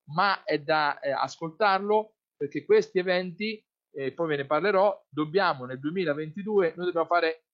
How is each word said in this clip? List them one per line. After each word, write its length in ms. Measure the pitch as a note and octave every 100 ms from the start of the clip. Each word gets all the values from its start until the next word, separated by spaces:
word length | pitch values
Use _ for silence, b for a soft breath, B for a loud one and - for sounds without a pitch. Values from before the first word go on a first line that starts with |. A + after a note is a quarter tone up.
| -
ma 380 | D3+ G3 F#3
è 160 | - D#3
da, 400 | D3 D#3 D3 -
eh, 120 | C#3+
ascoltarlo, 1040 | C3+ C3+ - E3 D#3+ G#3 F#3+ G3+ G#3+ A3 _ _ _
perché 280 | C#3+ D3
questi 360 | - G#3+ G#3+ F#3
eventi, 640 | F3+ F3+ F#3 F3 G#3+ G#3+ _ _ _
eh, 220 | D3 C3+
poi 140 | - E3
ve 100 | C#3+
ne 80 | C3+
parlerò, 600 | D3+ F#3 F#3+ G3+ F#3+ _
dobbiamo 560 | C#3 D#3 F3 F#3 C#3 B2+
nel 140 | C3
duemilaventidue, 920 | C3+ F#3 E3+ C#3+ D#3 D#3 G3+ G#3 F3 E3+
noi 100 | F3+
dobbiamo 220 | E3 D#3+
fare 380 | F3 E3 D#3+ _